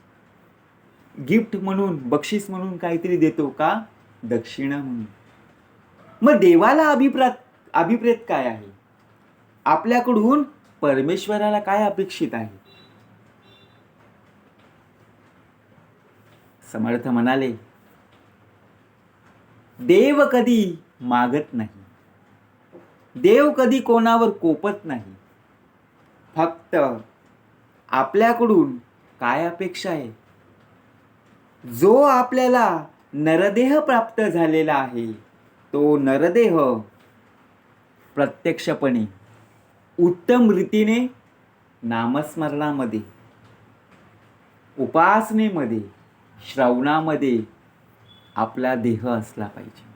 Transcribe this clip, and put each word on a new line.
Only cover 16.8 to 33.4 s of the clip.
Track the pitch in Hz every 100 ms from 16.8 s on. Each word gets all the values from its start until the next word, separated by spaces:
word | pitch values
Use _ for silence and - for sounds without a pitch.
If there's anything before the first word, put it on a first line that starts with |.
| 113 120 131
म्हणाले, | 120 120 135 131 110 - _ _ _ _ _ _ _ _ _ _ _ _ _ _ _ _ _ _ _ _ -
"देव | 247 202 269 294 262
कधी | 247 226 233 190 165 _ -
मागत | 123 123 123 143 151
नाही, | 120 107 98 95 _ _ _ _ _ _ _ _ - - _ _ -
देव | 165 240 294
कधी | - 247 262
कोणावर | 226 233 226 226 226
कोपत | - 165 156 202 202 165
नाही, | 127 95 98 _ _ _ _ _ _ _ _ _ _ _ 160
फक्त | 165 - - 170 135 113 - _ _ _ _ _ _ _ -
आपल्याकडून | 131 170 196 226 226 233 190 143 123 - _ _ -
काय | 123 139 170
अपेक्षा | 165 190 - 190
आहे?" | 160 120 110 _ _ _ _ _ _ _ _ _ _ _ _ _ _ 123
जो | 117 180 247
आपल्याला | 285 254 247 254 254 247 214 165 151 _ _
नरदेह | 143 156 165